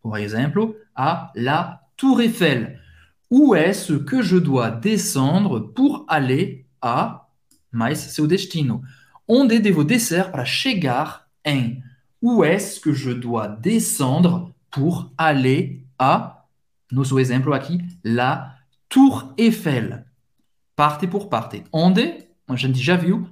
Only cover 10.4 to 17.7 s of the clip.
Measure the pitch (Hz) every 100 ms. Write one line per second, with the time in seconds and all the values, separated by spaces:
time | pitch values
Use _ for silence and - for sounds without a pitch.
10.4 | 123 - 269 208 139 123 214 - _ _
11.4 | 151 139 117 127 - _ _ _ 233 233
12.4 | 151 196 202 - 160 127 127 123 120 117
13.4 | 104 107 147 226 - - 131 151 175 175
14.4 | - - _ 143 151 175 - - 160 139
15.4 | 131 135 - - - - 131 196 - -
16.4 | _ _ _ _ _ 123 135 135 127 127
17.4 | 131 135 -